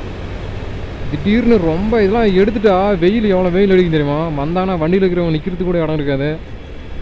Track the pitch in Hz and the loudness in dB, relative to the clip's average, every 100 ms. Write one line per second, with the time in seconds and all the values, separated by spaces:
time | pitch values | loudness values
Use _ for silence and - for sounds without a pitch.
0 | - - - - - - - - - - | -8 -10 -10 -8 -8 -8 -8 -8 -8 -8
1 | - 147 160 220 240 226 165 165 214 233 | -6 -2 0 2 4 4 2 0 0 2
2 | 196 233 220 185 202 226 208 185 202 190 | 2 2 2 4 2 2 2 4 2 2
3 | 175 226 214 185 185 175 202 185 175 156 | 2 2 2 2 2 2 4 4 4 2
4 | 143 143 165 143 143 180 190 180 156 190 | 0 -2 -2 -2 -2 -2 -2 0 0 2
5 | 190 175 170 156 185 175 180 175 156 156 | 2 0 0 -2 -2 -4 -2 0 0 -2
6 | 143 135 147 160 - - - - - - | -2 -2 -2 -6 -10 -14 -14 -14 -10 -8